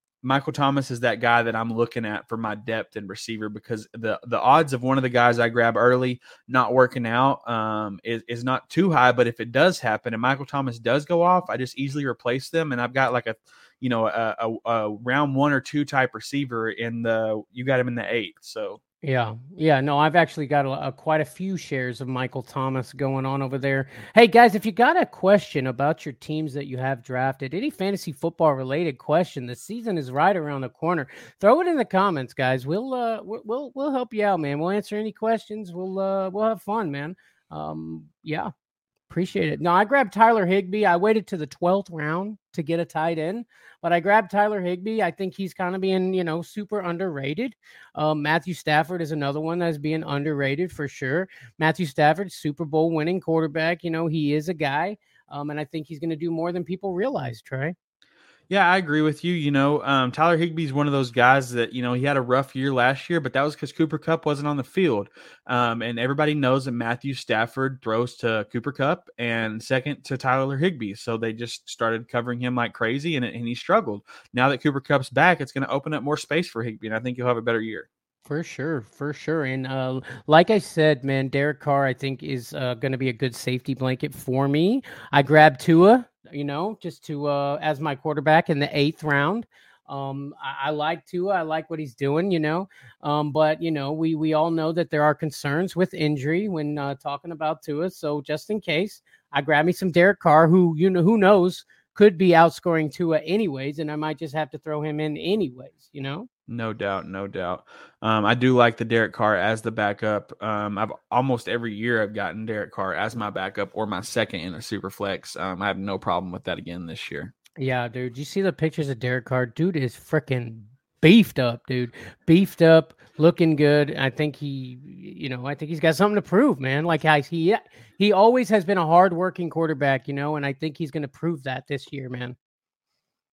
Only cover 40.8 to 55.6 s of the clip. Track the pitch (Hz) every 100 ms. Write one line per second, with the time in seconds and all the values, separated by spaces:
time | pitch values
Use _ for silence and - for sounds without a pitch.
40.8 | 202 175 208 220 - 180 147 - 175 196
41.8 | 190 165 151 170 202 208 _ - 147 170
42.8 | 165 160 160 160 156 226 233 _ - _
43.8 | 170 175 180 214 185 202 208 208 180 180
44.8 | 202 220 175 170 185 - 185 - 180 190
45.8 | 190 190 185 185 170 165 165 208 208 208
46.8 | 180 170 185 143 139 156 254 - _ -
47.8 | - - 156 151 147 165 180 170 - 156
48.8 | 156 180 156 156 139 147 160 175 170 151
49.8 | 151 160 160 143 151 143 135 139 180 -
50.8 | 143 - 131 160 190 - 120 - 156 156
51.8 | 160 - 151 160 190 - 151 143 156 156
52.8 | 165 160 156 185 165 160 160 156 160 175
53.8 | 170 160 165 160 147 151 156 160 147 147
54.8 | 185 214 _ _ - 143 147 151